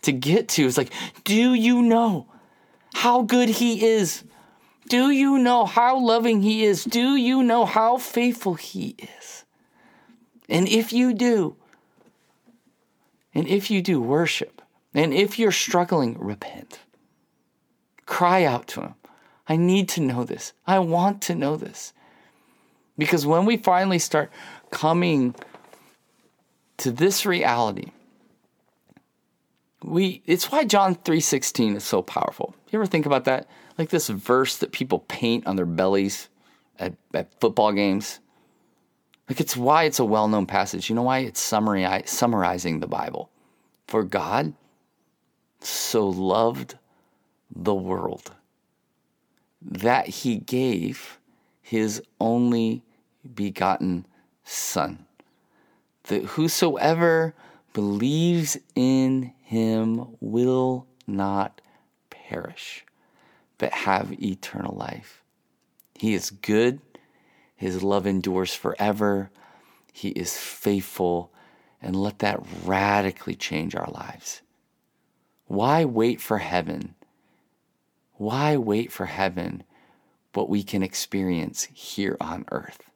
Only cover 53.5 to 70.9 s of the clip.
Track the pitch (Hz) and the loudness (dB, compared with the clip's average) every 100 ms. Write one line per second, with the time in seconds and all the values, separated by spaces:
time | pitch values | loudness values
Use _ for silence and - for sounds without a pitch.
53.5 | 95 95 95 92 90 - _ _ _ - | -2 -2 0 -2 -4 -8 _ _ _ -14
54.5 | - - - 71 - - _ _ _ _ | -10 -6 -4 -4 -6 -20 _ _ _ _
55.5 | _ _ _ _ _ - 101 - - 160 | _ _ _ _ _ -6 -6 -6 -2 -2
56.5 | - 165 143 151 165 170 165 160 - - | 0 0 2 2 4 4 2 0 -6 -20
57.5 | - _ - 101 101 123 151 170 170 151 | -20 _ -4 -2 0 0 2 2 2 -2
58.5 | - _ - 127 131 131 131 127 _ _ | -6 _ 0 2 2 2 0 -4 _ _
59.5 | 113 110 110 113 113 120 - 110 110 123 | -2 0 0 0 -2 -6 -12 -4 0 2
60.5 | 127 127 127 127 _ - 98 98 98 98 | 2 0 -2 -8 _ -8 -4 -2 -2 -4
61.5 | - _ _ _ _ _ - - - - | -8 _ _ _ _ _ -20 -12 -12 -12
62.5 | - - - _ _ _ _ _ _ _ | -14 -18 -18 _ _ _ _ _ _ _
63.5 | _ - - - 98 98 98 104 95 - | _ -6 -4 0 0 -2 -6 -6 -6 -10
64.5 | - - - - - - - _ _ _ | -10 -8 -8 -10 -12 -18 -20 _ _ _
65.5 | _ _ _ _ _ 110 98 - 98 - | _ _ _ _ _ -2 -2 -4 -12 0
66.5 | 107 120 139 _ - _ _ _ _ _ | 4 4 0 _ -20 _ _ _ _ _
67.5 | _ 95 92 95 101 95 95 90 92 92 | _ -6 -4 -2 0 0 -2 -2 -2 -2
68.5 | - - - 104 104 104 101 98 _ - | -4 -6 -2 -2 0 0 0 -4 _ -20
69.5 | _ _ _ _ - 101 - 87 - - | _ _ _ _ -12 -10 -8 -8 -8 -12
70.5 | - - 101 95 | -6 -2 -2 -4